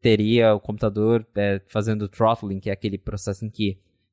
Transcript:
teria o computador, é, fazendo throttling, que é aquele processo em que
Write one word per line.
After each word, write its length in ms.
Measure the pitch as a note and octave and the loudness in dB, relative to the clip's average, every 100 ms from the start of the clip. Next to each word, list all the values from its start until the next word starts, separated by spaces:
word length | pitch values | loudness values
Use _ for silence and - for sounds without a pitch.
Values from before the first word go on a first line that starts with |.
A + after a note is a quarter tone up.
teria 540 | A#2+ A2 G#2+ A#2+ A2+ | 4 2 4 4 4
o 60 | G#2 | 4
computador, 640 | - G#2+ A2 G#2 G#2+ A#2 A2 - | -2 -4 -4 0 2 0 -2 -4
é, 240 | G2+ G2 _ | -2 -2 _
fazendo 400 | G#2+ G#2 G#2+ G2+ | -6 -2 -2 -4
throttling, 500 | - A2+ A2+ G2+ G2 | 0 0 0 -4 -8
que 120 | G#2+ | -6
é 20 | |
aquele 240 | G2 G#2+ G2 | -6 -6 -6
processo 480 | - G2+ - G2 | -8 -10 -8 -8
em 60 | A2 | -10
que 280 | - G#2 F#2+ _ _ _ | -4 -4 -4 _ _ _